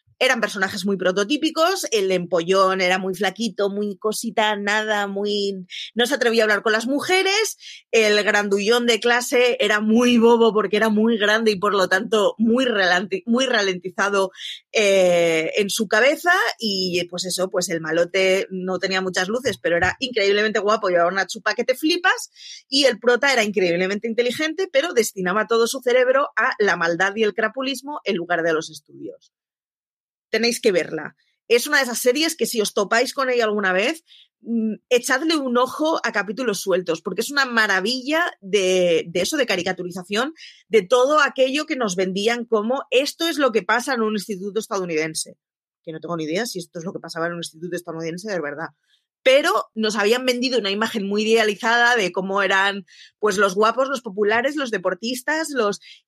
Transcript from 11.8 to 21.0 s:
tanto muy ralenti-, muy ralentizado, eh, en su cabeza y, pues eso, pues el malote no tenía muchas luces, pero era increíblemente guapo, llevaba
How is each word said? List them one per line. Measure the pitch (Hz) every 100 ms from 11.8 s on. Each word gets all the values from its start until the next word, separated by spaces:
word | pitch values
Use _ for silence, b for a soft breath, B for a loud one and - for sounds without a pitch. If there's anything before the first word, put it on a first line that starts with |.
| 175
tanto | 185 208 214 190 -
muy | 226 233
ralenti-, | 262 214 185 180 190 190 -
muy | 233 262
ralentizado, | 240 196 180 180 180 196 202 190 B B B _
eh, | - 208 196 180 175 170 160 156 -
en | 202
su | - 208
cabeza | 214 254 311 339 370 453 -
y, | 220 196 185 175 175
pues | 180
eso, | 180 175 185
pues | 185 180
el | 165
malote | 160 160 175 196 190 190 -
no | 190 185 185
tenía | 190 190
muchas | 185 180 185
luces, | 233 254 196
pero | 180 170
era | 180 -
increíblemente | 247 240 196 208 214 214
guapo, | 196 220 202
llevaba | 180